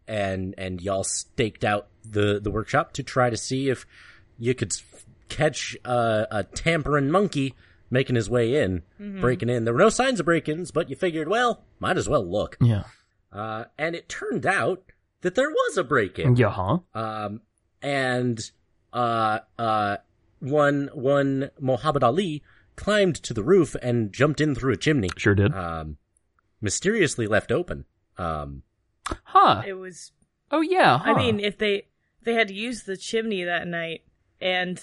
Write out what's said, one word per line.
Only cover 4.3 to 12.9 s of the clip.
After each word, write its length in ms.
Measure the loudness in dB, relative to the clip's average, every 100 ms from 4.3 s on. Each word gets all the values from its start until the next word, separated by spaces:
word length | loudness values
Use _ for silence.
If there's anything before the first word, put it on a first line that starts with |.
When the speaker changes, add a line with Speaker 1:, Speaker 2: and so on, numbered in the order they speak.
| -6
Speaker 1:
you 160 | -2
could 200 | -2 -2
s-, 100 | -6 -10 -20 -20 -20 -12
catch 480 | -2 -2 -2 -10 -10 -2
a, 420 | 0 2 0 -2
a 140 | -4
tampering 680 | -6 -4 -2 0 0 0 2
monkey 460 | 2 0 -2 -4 -6 _ _ -2
making 260 | 0 2 0
his 140 | 2
way 320 | 0 2 2
in, 200 | 0 -2 -6 -16
Speaker 2:
Mm-hmm. 220 | -12 -2
Speaker 1:
breaking 280 | 0 0 0
in. 140 | 0 0
There 80 |
were 60 | 4
no 100 | 4
signs 300 | 4 0 0
of 60 | 2
break-ins, 460 | 0 0 -6 -4
but 180 | -4 -4
you 60 | -2
figured, 320 | -2 -2 -2
well, 340 | 0 0 -2 _ -8
might 180 | -2 -2
as 100 | 0
well 160 | 0 0
look. 320 | -2 -2 2
Speaker 3:
Yeah. 220 | 2 2 -4